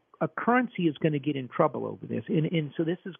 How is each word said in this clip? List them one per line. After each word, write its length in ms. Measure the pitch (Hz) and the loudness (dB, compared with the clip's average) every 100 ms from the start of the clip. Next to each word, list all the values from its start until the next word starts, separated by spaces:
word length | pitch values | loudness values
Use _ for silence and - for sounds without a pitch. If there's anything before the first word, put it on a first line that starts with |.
| _ - | _ -4
a 80 | 160 | -4
currency 580 | - - 247 233 - 165 | -2 2 2 2 0 0
is 80 | 139 | 2
gonna 200 | 160 147 | 0 0
get 160 | 143 135 | -2 -4
in 140 | 127 | -2
trouble 360 | - 151 123 110 | 2 2 2 -6
over 200 | 101 107 | -8 -6
this, 180 | 117 117 | -6 0
and, 160 | 180 156 | 0 2
and 260 | 165 147 - | 0 -2 -2
so 80 | 165 | -2
this 140 | 180 | -4
is 100 | 190 | -8